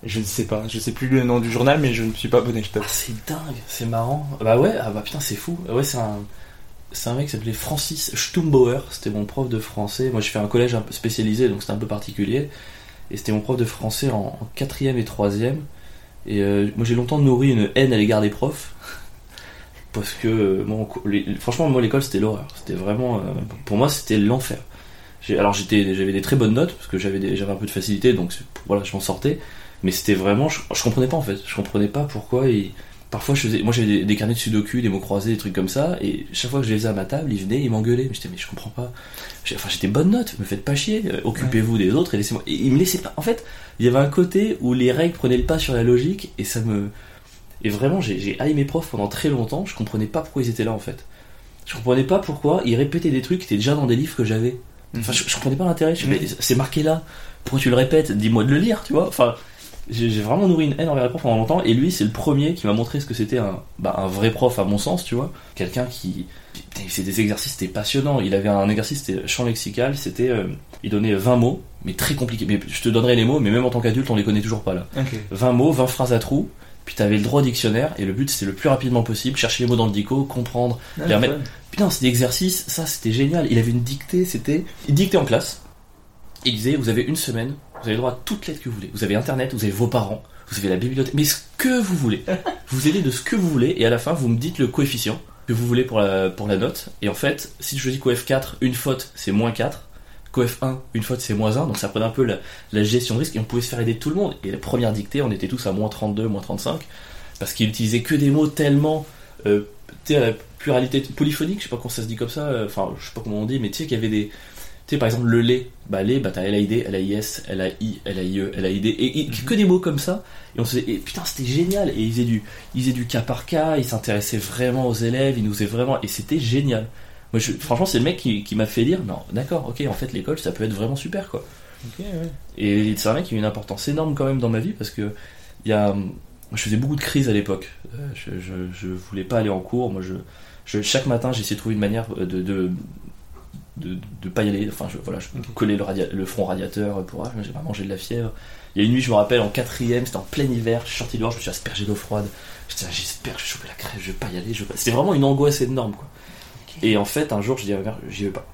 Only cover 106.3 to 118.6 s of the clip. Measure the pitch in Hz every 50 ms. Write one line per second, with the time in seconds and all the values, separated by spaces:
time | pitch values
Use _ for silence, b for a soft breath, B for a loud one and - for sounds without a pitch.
106.3 | 104 98 95 - - 101 - - 165 165 - B B B B B B B B B
107.3 | B B 98 - - - 113 107 107 - 117 107 113 120 120 - 156 143 143 139
108.3 | 139 151 156 151 147 - 151 143 139 143 147 156 156 156 156 B B B B B
109.3 | B B - 104 104 104 104 - - - - - - - - - 151 147 123 113
110.3 | 110 - - - - - - 147 131 123 131 131 - 135 135 - - - 151 147
111.3 | 147 - 156 165 196 208 - - - 120 - 120 117 - 110 113 120 107 123 117
112.3 | - 156 147 147 135 117 107 101 - 101 95 - - - - - - 120 113 113
113.3 | 104 104 107 110 131 135 117 101 101 - 160 147 131 113 110 107 107 107 104 104
114.3 | B B B B B B B B B B B - 147 143 120 113 113 120 123 117
115.3 | 113 117 117 117 123 127 127 - - - - - 98 95 98 107 127 135 - -
116.3 | - 98 92 101 104 104 104 95 110 120 - - 98 95 95 95 101 104 107 -
117.3 | - - - - 98 95 92 92 - - 110 110 101 - - - 98 92 92 92
118.3 | 95 98 95 101 - -